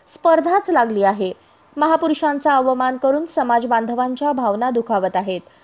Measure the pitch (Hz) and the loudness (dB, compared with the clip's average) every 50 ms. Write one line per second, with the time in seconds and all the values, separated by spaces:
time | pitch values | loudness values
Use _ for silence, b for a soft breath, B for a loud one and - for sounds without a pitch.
0 | B B - - - 339 330 320 277 339 359 403 392 - 349 254 233 226 220 202 | B B -10 -2 2 4 4 4 4 2 0 0 0 0 2 2 2 2 0 0
1 | 196 196 208 202 190 185 - b b b b b b b b 294 294 320 320 311 | 2 2 0 0 -4 -6 -6 b b b b b b b b -2 0 2 2 2
2 | 330 311 302 - 320 294 285 277 - 302 277 262 254 262 262 254 254 254 262 254 | 2 0 0 0 0 -2 -2 0 0 2 2 2 2 2 0 0 0 -2 -2 0
3 | - 269 277 302 339 330 - 320 262 240 240 233 240 233 240 226 226 226 240 240 | 0 0 0 0 -2 -4 -4 -4 0 2 2 0 2 0 0 0 0 -2 -2 -2
4 | 247 254 254 - 285 294 285 262 247 214 202 214 240 254 240 233 226 233 226 196 | -2 -4 -4 -4 -2 -2 -2 0 -2 -2 -2 -2 -2 -2 -2 -2 -2 -2 -2 -2
5 | 190 185 185 180 196 196 185 175 - b b b | -2 -2 -2 -4 -4 -4 -6 -8 -10 b b b